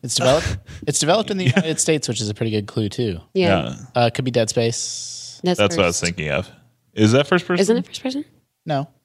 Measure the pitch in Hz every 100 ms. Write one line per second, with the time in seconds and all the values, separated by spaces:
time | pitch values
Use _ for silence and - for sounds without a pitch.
0 | 131 - 127 147 - - - - - 143
1 | 147 202 220 196 180 156 165 156 - 156
2 | - 113 104 104 113 107 101 - 107 -
3 | 120 85 - 190 185 95 62 - - 123
4 | 120 - 127 120 113 - 117 117 - -
5 | - - - - 180 180 104 170 90 85
6 | 87 85 76 71 92 - _ _ _ -
7 | 107 127 143 180 - 175 196 240 - -
8 | 262 269 302 _ _ _ - 143 139 _